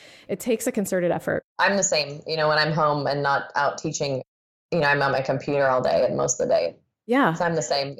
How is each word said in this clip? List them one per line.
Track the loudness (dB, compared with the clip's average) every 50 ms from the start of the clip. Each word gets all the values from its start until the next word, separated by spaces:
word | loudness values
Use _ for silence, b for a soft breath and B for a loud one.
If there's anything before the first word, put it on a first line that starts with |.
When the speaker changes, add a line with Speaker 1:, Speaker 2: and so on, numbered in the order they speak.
| B B B B B -10
Speaker 1:
it | -8 -6
takes | -2 -2 -2 -2 -2
a | -4 -2
concerted | -2 -2 -2 0 0 0 0 0
effort. | -2 -2 -4 -4 -4 -6 _ _ 0
Speaker 2:
I'm | 0 2 2
the | 2 0
same. | 0 0 -2 -2 -4 -8 -12 -10
You | -6 -2
know, | 0 2 2
when | 4 2
I'm | 2 2 2
home | 2 2 2 2 2 0
and | 0 0 0 0
not | 0 0 0 -2 -4 -2
out | -2 0 0 -2 -4
teaching, | -6 -6 -4 -4 -4 -4 -4 -4 -8 _ _ _ _ _ _ _ _ _ -2
you | 2
know, | 2 4
I'm | 4 4 2
on | 2 0
my | 0
computer | 0 0 -2 -2 -2 -2 0 2 2 4
all | 2 2
day | 2 2 2 2 2
and | 2 0
most | 0 -2 -2 -2 -2
of | 0 2
the | 2
day. | 2 0 -2 -4 -10 _ _ _ _ _
Speaker 1:
Yeah. | 0 2 2 2 2 2
Speaker 2:
So | 0 0
I'm | 0 0
the | -2 -2
same. | -2 -2 -2 -2 -4 -4 -2